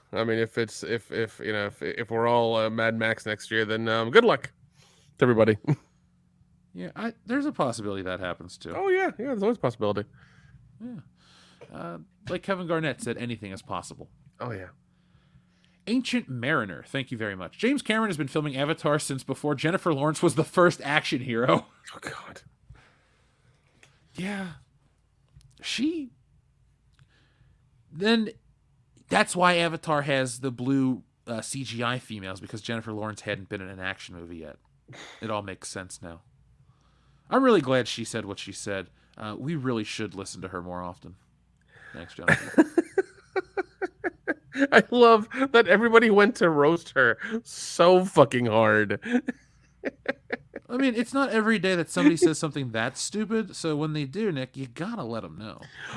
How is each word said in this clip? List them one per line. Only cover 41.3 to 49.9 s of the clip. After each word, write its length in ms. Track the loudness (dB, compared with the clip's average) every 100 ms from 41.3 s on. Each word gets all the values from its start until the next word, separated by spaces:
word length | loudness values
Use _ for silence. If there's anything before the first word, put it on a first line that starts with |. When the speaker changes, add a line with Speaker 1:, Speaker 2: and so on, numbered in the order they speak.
| _ _ _ _ -20 -20
Speaker 2:
Thanks, 200 | -18 -18
Jonathan. 520 | -6 0 0 0 0 2
Speaker 1:
<laughs> 40 | 2 -2 -2 -6 -6 _ -8 -8 -8 -10 -8 -10 _ -12 -10 -10 -10 _ -2 4
I 120 | 6 6
love 380 | 6 8 8 4 -4 2
that 160 | 4 6
everybody 420 | 6 6 6 8
went 260 | 6 6 6
to 120 | 2
roast 440 | 6 4 4 0 2
her 220 | 4 2 -2 -6
so 640 | -8 -12 -4 4 8 8 6
fucking 400 | 6 6 6 2
hard. 540 | 4 6 6 4 -2
<laughs> 1700 | -2 -2 -2 -10 _ _ _ _ -12